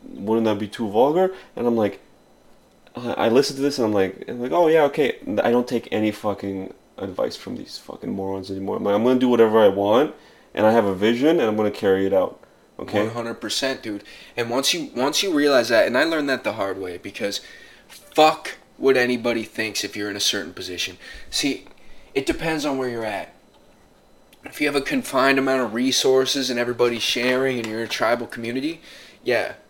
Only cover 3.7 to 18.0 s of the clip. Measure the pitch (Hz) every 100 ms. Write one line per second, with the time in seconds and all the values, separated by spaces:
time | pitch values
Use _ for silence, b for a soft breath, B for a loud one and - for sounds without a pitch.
3.7 | 139 110 104 95 - - 120 123 170 165
4.7 | 160 143 151 127 - - 104 120 120 120
5.7 | 120 - 110 110 104 - - 101 98 95
6.7 | - _ - 98 90 62 - - - -
7.7 | - - - 104 98 95 98 92 98 98
8.7 | 101 101 104 120 127 123 117 113 110 104
9.7 | 98 101 117 151 - B B B - 107
10.7 | 113 101 92 107 120 147 160 113 107 107
11.7 | - 104 95 98 95 90 - b b b
12.7 | - - 104 110 117 117 110 107 - 131
13.7 | 131 151 156 B B B - 117 123 135
14.7 | 175 147 120 143 156 196 151 147 135 113
15.7 | - - 120 165 160 139 127 107 110 98
16.7 | 95 92 87 98 - 104 - B B B
17.7 | B B -